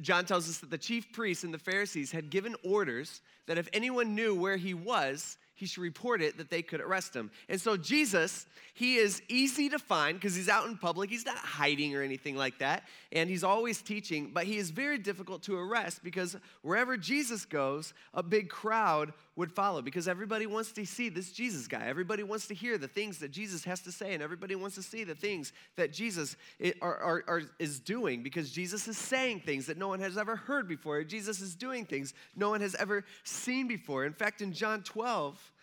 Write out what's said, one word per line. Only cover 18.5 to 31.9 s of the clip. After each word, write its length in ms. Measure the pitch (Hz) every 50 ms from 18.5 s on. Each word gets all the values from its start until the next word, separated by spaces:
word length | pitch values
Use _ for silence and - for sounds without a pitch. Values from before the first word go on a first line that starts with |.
| - - - 214 220 226 214 185 160 151 151 151 147 - - _ _ 165
would 140 | 175 160 -
follow 280 | 202 196 202 180 147
because 280 | 120 143 - 175 160 185
everybody 360 | 180 180 220 196 226 214 220
wants 280 | 214 208 220 226 220 -
to 120 | 214 202
see 220 | 175 - - 240
this 240 | 226 160 170 190 180
Jesus 340 | - - 240 247 196 139 117
guy. 200 | - 139 110 113
Everybody 360 | 120 135 165 185 175 220 208 208
wants 240 | 196 214 220 -
to 60 | - 208
hear 240 | 160 233 240 226
the 120 | 185 135 131
things 300 | - 202 220 214 180 151
that 120 | 156 139
Jesus 320 | 135 175 214 202 180 160 -
has 160 | 180 180 180 -
to 80 | 185
say, 220 | 180 - 208 196 190
and 80 | 156
everybody 320 | 147 151 175 175 196 190 196
wants 220 | 190 190 202 190
to 80 | 190 185
see 220 | - - 226 220
the 100 | 175 156
things 380 | - - 208 202 170 139 - - - - - _
that 160 | - 170 147 151
Jesus 420 | 160 220 233 190 170 151 135 - - - - - -
i-, 120 | - 180 - -
are, 160 | - 175 156
are, 260 | - - 170 165 165 -
are, 160 | - 170 170 156 131 -
is 220 | - 165 151 143 131
doing 420 | - - 208 247 233 160 123 120
because 300 | 120 139 - 175 156 131
Jesus 380 | - 165 185 175 202 208 202 220
is 80 | 220
saying 420 | - - - 262 262 262 254 226 180
things 260 | - 160 143 135 127
that 100 | 147 156
no 100 | 170 196
one 140 | 196 190 190
has 160 | 196 190 180
ever 180 | 214 208 208 226
heard 320 | 185 - - 285 285 226
before. 340 | 175 160 139 - 156 147 151 160
Jesus 340 | 156 196 220 196 214 214 185
is 160 | 196 190 170
doing 300 | 175 240 262 254 247 214
things 280 | -